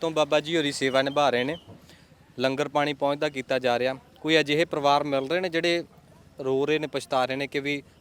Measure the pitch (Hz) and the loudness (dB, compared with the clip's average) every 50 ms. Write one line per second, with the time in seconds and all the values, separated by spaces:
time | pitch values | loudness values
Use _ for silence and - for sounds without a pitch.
0 | 170 165 160 151 151 143 151 151 147 151 165 165 147 143 139 - 135 135 123 135 | -6 -2 0 0 2 2 2 0 0 2 0 0 0 0 -2 0 0 2 2 2
1 | 135 143 139 147 147 135 120 120 123 139 165 175 - - - - - - - - | 2 2 2 2 2 2 2 2 0 -2 -4 -8 -10 -18 -20 -20 -20 -20 -20 -20
2 | - - - _ - _ - - 123 131 135 135 147 143 135 147 147 147 147 - | -20 -20 -20 _ -20 _ -8 -2 -2 0 0 0 -4 -2 0 0 0 0 -2 -2
3 | 143 143 143 143 156 151 143 131 127 - 135 127 127 123 120 120 123 131 135 131 | -2 -2 -2 -2 -4 -4 -4 -4 -6 -2 -2 0 0 0 0 0 0 -2 -4 -6
4 | - _ - - - 156 160 156 151 143 147 156 170 165 - 151 139 143 143 147 | -12 _ -18 -8 -2 2 4 4 4 4 2 0 0 0 0 0 2 4 4 4
5 | 147 147 139 135 135 135 165 180 190 180 160 165 165 175 170 170 160 - - - | 2 0 -2 -2 -2 -2 -2 -2 -2 -2 -2 -2 0 0 0 -2 -2 -8 -14 -20
6 | - - - - - - - - 139 131 135 135 143 147 156 151 156 143 - 139 | -20 -20 -20 -20 -20 -20 -14 -8 -4 -2 0 0 2 2 0 0 -2 -2 -6 -6
7 | - - 139 131 127 123 131 135 143 131 - 147 135 143 143 143 - - - _ | -6 -2 0 0 0 0 -2 -4 -6 -4 -4 -4 -4 -4 -4 -6 -6 -12 -20 _